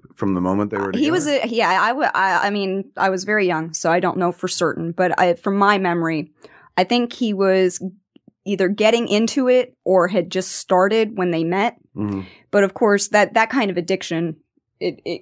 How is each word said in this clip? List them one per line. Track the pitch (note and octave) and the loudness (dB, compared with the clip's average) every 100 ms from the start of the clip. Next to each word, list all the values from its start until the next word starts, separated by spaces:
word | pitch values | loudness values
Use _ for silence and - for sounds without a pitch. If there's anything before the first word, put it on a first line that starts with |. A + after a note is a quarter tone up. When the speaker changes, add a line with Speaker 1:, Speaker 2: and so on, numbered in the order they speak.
| - - | -20 -6
Speaker 1:
From | G2+ F#2 | -2 0
the | |
moment | F2+ G2 G#2 | 0 0 -2
they | G2+ | -4
were | G2 | -4
Speaker 2:
He | F#2+ D4+ | -2 0
was | F4 D4 | 0 0
Speaker 1:
together? | C#4 A3+ | -2 -2
Speaker 2:
a, | |
yeah, | A3+ F3+ F3+ | 0 0 2
I | G#3 | 0
w-, | C4 C4+ | 0 -2
I, | - F#3+ F3 G3+ | 0 0 0 0
I | |
mean, | G#3 G3 G3 G3 - | -2 -2 -4 -6 -2
I | F#3+ | -2
was | F#3+ | -2
very | G3 G#3+ F#3 | -2 0 0
young, | D#3+ E3 | -2 -4
so | D#3 E3 | -4 0
I | F3 | 0
don't | F3+ - | 0 0
know | F3 | -2
for | F3 F3+ | -2 -6
certain. | - E3 - E3 | -2 -2 -2 -4
But | E3+ F3+ - | -2 0 2
I, | F3+ | 2
from | E3+ - G3 | 0 -2 2
my | G3+ G3+ | 2 2
memory, | F#3 E3+ E3 D#3+ - _ - - _ - | 0 0 -2 -4 -6 _ -20 -20 _ -2
I | |
think | F#3 A#3+ A#3+ | 0 0 -2
he | - A3+ | -4 -2
was | G3 G3 F#3+ F#3 - C#3+ - _ _ _ _ - | 0 2 4 2 -2 -10 -14 _ _ _ _ -4
either | G3 F#3 | 0 0
getting | G#3 G#3+ A#3 A#3 | 2 2 2 2
into | G#3 A3+ C#4+ B3+ | 2 0 0 2
it | B3+ - _ - | 2 0 _ 0
or | F#3 F3 | 2 2
had | G3 F3+ | 0 -2
just | F#3 F#3 | -4 -4
started | - - F3+ G3 A3 A3 G#3+ | -6 0 2 4 2 0 -2
when | F3+ | -2
they | E3 | -2
met. | E3 F#3 A#3 - _ - | -2 -2 -2 -4 _ -8
Speaker 1:
Mm-hmm. | G#2 G2 F#2+ - _ | -6 -6 -8 -16 _
Speaker 2:
But | G3+ | 2
of | G3 - | 2 2
course, | A3 G3+ - | 2 2 2
that, | G#3 G3+ | 2 2
that | A3+ A3 | 2 2
kind | C4 G3+ | 0 0
of | F3 | -2
addiction, | E3+ F#3+ - E3 E3+ D#3 _ _ _ - | -2 -2 -2 -4 -4 -6 _ _ _ -8
it, | F#3 - | -6 -6
it | - - | -8 -10